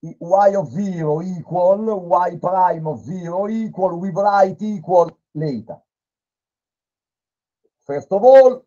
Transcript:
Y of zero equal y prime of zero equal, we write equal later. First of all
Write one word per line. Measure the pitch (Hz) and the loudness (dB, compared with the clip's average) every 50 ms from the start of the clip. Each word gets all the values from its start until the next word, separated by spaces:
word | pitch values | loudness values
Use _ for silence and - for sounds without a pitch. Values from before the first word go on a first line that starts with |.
Y | - 165 - _ 170 170 180 196 202 202 196 | -16 -18 -16 _ -2 0 2 4 4 2 2
of | 196 170 139 | 0 -6 -6
zero | 113 165 208 196 185 170 160 151 151 156 | -6 -6 -6 -6 -6 -4 -4 -2 -2 -4
equal | 175 185 185 170 - - 160 180 180 180 196 208 220 220 214 196 180 170 | -4 -8 -10 -10 -10 -6 -4 0 2 2 2 2 -2 -4 -6 -6 -4 -2
y | 180 175 180 180 - - | -2 0 0 -2 -4 -6
prime | - 180 185 190 185 180 170 165 156 156 | -6 -4 0 2 0 0 0 -2 -6 -8
of | 151 113 90 | -8 -10 -10
zero | 117 180 185 175 170 170 185 202 208 | -12 -12 -10 -10 -8 -6 -6 -4 -4
equal, | 220 226 220 208 156 - 185 185 170 170 | -4 -6 -6 -8 -6 -4 -4 -2 -2 -4
we | 180 196 | -8 -6
write | 170 185 196 208 202 202 196 190 190 - | -4 -2 0 0 2 2 2 0 0 -8
equal | 208 214 208 196 151 - 185 180 170 160 - _ _ _ _ | -8 -8 -8 -8 -6 0 2 2 2 2 -2 _ _ _ _
later. | 151 156 151 135 110 110 - 85 - _ _ _ _ _ _ _ _ _ _ _ _ _ _ _ _ _ _ _ _ _ _ _ _ _ _ _ _ _ _ _ _ _ _ _ _ _ _ _ _ _ | -8 -6 -6 -6 -8 -10 -14 -18 -20 _ _ _ _ _ _ _ _ _ _ _ _ _ _ _ _ _ _ _ _ _ _ _ _ _ _ _ _ _ _ _ _ _ _ _ _ _ _ _ _ _
First | - 143 143 - _ | -10 -10 -10 -6 _
of | 190 196 196 | -4 4 6
all | 254 269 269 262 254 254 - _ | 8 10 10 10 8 4 0 _